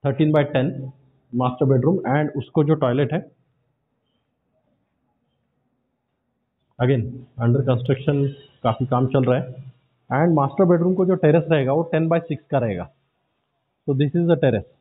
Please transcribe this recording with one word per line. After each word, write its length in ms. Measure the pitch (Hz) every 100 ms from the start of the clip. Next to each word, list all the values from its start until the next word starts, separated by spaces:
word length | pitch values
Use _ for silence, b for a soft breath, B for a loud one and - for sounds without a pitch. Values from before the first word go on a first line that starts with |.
थर्टीन 280 | 135 131 151
by 100 | 151 143
टेन 160 | 131 127 - - - _ _ _
मास्टर 340 | 120 127 - 135
बेडरूम 300 | 131 135 185 -
and 260 | 139 151 143
उसको 240 | - -
जो 100 | 147 156
टॉयलेट 300 | 135 127 139
है, 80 | 160 - _ _ _ _ _ _ _ _ _ _ _ _ _ _ _ _ _ _ _ _ _ _ _ _ _ _ _ _ _ _ _ _ _ _ -
again, 240 | 123 131 101 - - - 117
under 140 | 131 131
construction, 560 | 120 123 131 - 143 139 139 - _
काफ़ी 240 | 120 110 127
काम 140 | 127 131
चल 100 | 139
रहा 140 | 123 127
है। 240 | - 123 - _ _ _ _
And 240 | 127 170 156
मास्टर 280 | 139 - 190
बेडरूम 240 | 175 175
को 120 | 185 185
जो 80 | 185
टेरेस 200 | 151 165 151
रहेगा, 220 | 160 127
वो 100 | 143 170
टेन 160 | 160 165
by 120 | 165
सिक्स 220 | 165 151 _
का 80 | 139
रहेगा। 300 | 120 92 85 _ _ _ _ _ _ _ _ _ -
So 80 | 135
this 160 | 147 170
is 60 | 170
the 80 | 160
terrace। 260 | 135 113 - _